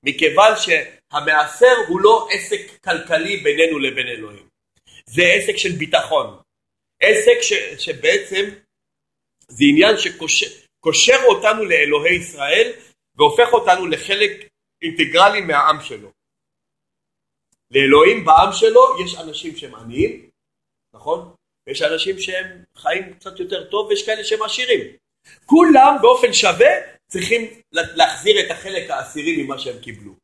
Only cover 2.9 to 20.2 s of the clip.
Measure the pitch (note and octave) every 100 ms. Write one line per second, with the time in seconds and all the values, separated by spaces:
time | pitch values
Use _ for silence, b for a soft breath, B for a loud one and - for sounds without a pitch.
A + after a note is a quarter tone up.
2.9 | E3 - D#3+ F3 G3+ D3+ D3 E3 D3 C3+
3.9 | C3+ B2 A#2 G#2+ G#2 _ _ _ _ b
4.9 | b _ C3 F3 G3+ - - F#3+ D3+ D#3
5.9 | D3+ - D3+ - - _ _ _ _ _
6.9 | _ G3 G#3+ A#3 A#3 - G3 - D3 E3+
7.9 | D3 D#3 G3+ G3 F#3+ G3+ - _ _ _
8.9 | _ _ _ _ _ _ A#2+ C#3+ D3+ G3+
9.9 | G#3+ F3 - D#3+ - - - _ _ D#3+
10.9 | D3+ A#3+ B3+ B3 G3 G#3+ A3 G3+ D#3 D3
11.9 | D3 D3 F3+ E3+ D3 C#3+ F#3 A#3+ - b
12.9 | _ _ - D3 D3 A#3+ A#3+ - F#3 F3+
13.9 | D3+ - G3+ G#3 G3+ - _ _ _ E3
14.9 | D#3+ C#3+ E3 G3+ G#3 E3+ C#3+ D3 D3+ -
15.9 | A2+ G2+ _ _ _ _ _ _ _ _
16.9 | _ _ _ _ _ _ _ _ C3 C#3
17.9 | D3 E3+ A3+ D#3+ D#3 G3 G3 A3+ A#3 B3+
18.9 | - F3+ - D#3+ D3 - - C3+ A2+ A2+
19.9 | B2+ G#3 -